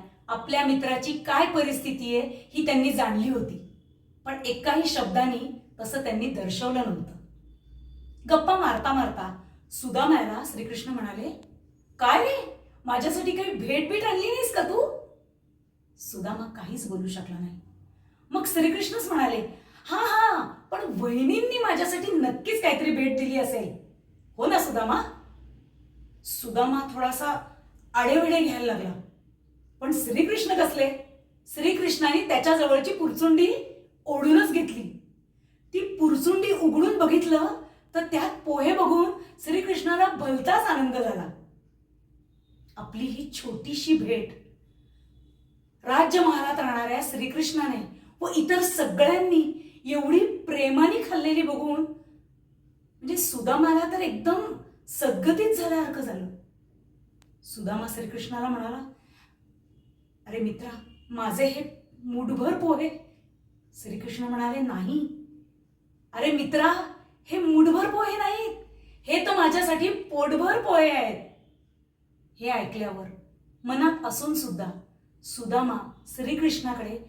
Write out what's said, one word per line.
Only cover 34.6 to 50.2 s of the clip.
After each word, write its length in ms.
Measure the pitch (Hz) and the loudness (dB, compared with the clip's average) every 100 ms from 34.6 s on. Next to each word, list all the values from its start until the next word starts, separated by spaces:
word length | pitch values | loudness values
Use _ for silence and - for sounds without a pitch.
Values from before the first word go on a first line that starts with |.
| - 226 - - - _ _ _ _ _ _ | -2 -6 -10 -14 -20 _ _ _ _ _ _
ती 240 | 359 381 - | -6 -4 0
पुरचुंडी 540 | 311 277 330 381 415 | 2 2 2 2 2
उघडून 460 | 381 320 302 370 427 | 2 2 4 4 4
बघितलं 500 | 320 330 - 311 320 440 - - _ 330 | 4 4 4 2 2 -4 -14 -20 _ -6
तर 100 | 330 | -2
त्यात 340 | 320 - - - | -2 -2 -6 -4
पोहे 320 | 285 277 381 | 0 2 4
बघून 340 | 330 339 359 - - - | 4 4 4 0 -12 -14
श्रीकृष्णाला 640 | - 339 381 339 320 339 381 | -4 -2 0 -2 0 4 4
भलताच 600 | 330 277 262 339 403 440 | 2 -2 -2 2 2 2
आनंद 280 | 302 262 247 | 0 0 0
झाला. 320 | 226 190 175 - - - _ _ _ _ _ _ _ _ _ _ - - | -2 -2 -6 -12 -20 -20 _ _ _ _ _ _ _ _ _ _ -20 -18
आपली 280 | 214 220 254 | -14 -6 -6
ही 240 | 220 294 | -6 -10
छोटीशी 640 | - 247 214 - 294 320 320 | -10 -8 -8 -6 -4 2 2
भेट 440 | - 226 - - - - _ _ _ _ _ - - _ _ _ _ _ | 2 -2 -4 -12 -20 -20 _ _ _ _ _ -20 -20 _ _ _ _ _
राज्यमहालात 760 | - 269 320 359 320 - - - | -2 0 2 0 0 0 -4 -4
राहणाऱ्या 400 | 254 240 233 254 | -4 -4 -4 -6
श्रीकृष्णाने 1000 | - - 269 311 311 320 285 220 - - - - | -6 -8 -8 -6 -4 -2 -4 -4 -8 -16 -20 -8
व 60 | 349 330 | -4 -2
इतर 260 | - 359 | 2 2
सगळ्यांनी 960 | 359 - 269 185 294 359 370 330 302 - - - 254 | 0 0 0 4 4 4 4 4 2 -2 -14 -14 -6
एवढी 520 | 294 277 349 | -2 4 4